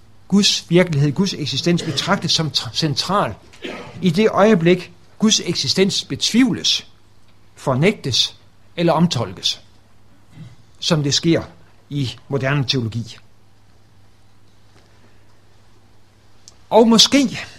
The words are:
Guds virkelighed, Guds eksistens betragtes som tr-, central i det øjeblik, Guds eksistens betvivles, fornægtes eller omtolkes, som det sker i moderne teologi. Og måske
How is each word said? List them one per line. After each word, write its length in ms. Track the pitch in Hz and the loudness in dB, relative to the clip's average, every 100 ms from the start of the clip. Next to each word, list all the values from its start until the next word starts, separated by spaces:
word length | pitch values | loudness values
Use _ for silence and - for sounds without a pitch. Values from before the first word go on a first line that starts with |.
| - - - | -20 -20 -2
Guds 420 | 196 196 - - | 0 2 -2 2
virkelighed, 420 | 170 175 143 147 | 2 2 2 0
Guds 220 | 139 202 | 0 -4
eksistens 480 | - 139 139 175 175 | -4 -6 -4 0 -2
betragtes 500 | 160 - - 202 165 | -2 -4 -2 -2 0
som 180 | - 156 - | -2 -2 -4
tr-, 180 | 117 | -6
central 600 | - 156 123 - 202 135 98 - - - - - - | -4 -4 -2 -2 -2 -2 -6 -18 -16 -14 -12 -14 -4
i 80 | 180 | -2
det 180 | 165 220 | 2 2
øjeblik, 640 | 175 214 196 165 180 - - - - | 4 4 6 4 2 -2 -20 -20 -2
Guds 220 | 214 - | 0 0
eksistens 640 | 156 165 131 - 196 - | -2 -4 -2 0 0 0
betvivles, 800 | - - - 226 254 110 - - - - - - - - - | -6 -6 0 2 2 0 -2 -2 -6 -20 -20 -20 -20 -20 -20
fornægtes 840 | - 143 127 185 220 139 - - - - - - - | -8 -2 2 2 0 -2 -2 -2 -6 -20 -20 -12 -2
eller 160 | 170 | 0
omtolkes, 680 | 156 170 123 98 95 - - - - - - - - - - - - - - | 2 2 0 -6 -6 -8 -8 -14 -20 -20 -20 -20 -20 -20 -20 -20 -20 -20 -8
som 240 | - 156 | -2 0
det 120 | 143 | 0
sker 280 | - 165 156 - - - - - | 0 2 0 -2 -16 -20 -20 -10
i 200 | 143 123 - - | -6 -6 -8 -6
moderne 360 | 139 135 143 120 | -4 0 0 0
teologi. 480 | 131 113 113 107 - - - - - - - - - - - - - - - - - - - - - - - - - - - - - - _ _ - - - - | -2 -4 -6 -10 -14 -20 -20 -20 -20 -20 -20 -20 -20 -20 -20 -20 -20 -20 -20 -20 -20 -20 -20 -20 -20 -20 -20 -20 -20 -20 -20 -20 -20 -20 _ _ -20 -20 -20 2
Og 180 | 214 233 | 4 6
måske 500 | 226 - 277 233 - - | 6 4 2 0 -4 -14